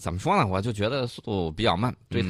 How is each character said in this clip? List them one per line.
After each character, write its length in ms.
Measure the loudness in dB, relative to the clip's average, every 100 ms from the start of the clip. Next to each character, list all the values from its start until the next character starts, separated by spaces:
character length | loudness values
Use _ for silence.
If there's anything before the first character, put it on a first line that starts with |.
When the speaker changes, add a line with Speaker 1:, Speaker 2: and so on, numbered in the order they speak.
Speaker 1:
怎 100 | -6
么 80 | -2
说 160 | 2
呢？ 120 | 2 2
我 120 | 0
就 140 | -2
觉 160 | 0 0
得 180 | 0 -4
速 140 | -6
度 320 | -4 -2 -2
比 100 | 2
较 140 | 2 2
慢， 160 | 0
Speaker 2:
嗯。 40 | -2 -4
Speaker 1:
对 140 | -2